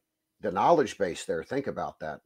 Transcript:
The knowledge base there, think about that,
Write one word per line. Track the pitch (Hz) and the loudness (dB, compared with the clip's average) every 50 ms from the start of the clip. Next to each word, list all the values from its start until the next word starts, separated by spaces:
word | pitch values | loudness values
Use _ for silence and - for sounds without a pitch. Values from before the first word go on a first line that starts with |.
| _ _ _ _ _ _ _ _ | _ _ _ _ _ _ _ _
The | - 107 | -6 -4
knowledge | 85 92 117 143 175 156 131 104 - - | 0 2 6 6 6 6 4 0 0 -2
base | 98 90 78 - - | -2 -2 -2 -6 -4
there, | - 90 80 | -4 -4 -4
think | 78 - 120 139 139 | -4 -4 -6 -4 -4
about | 110 - 92 82 73 - - | -4 -6 -6 -6 -8 -8 -8
that, | - 78 71 64 _ | -10 -10 -10 -10 _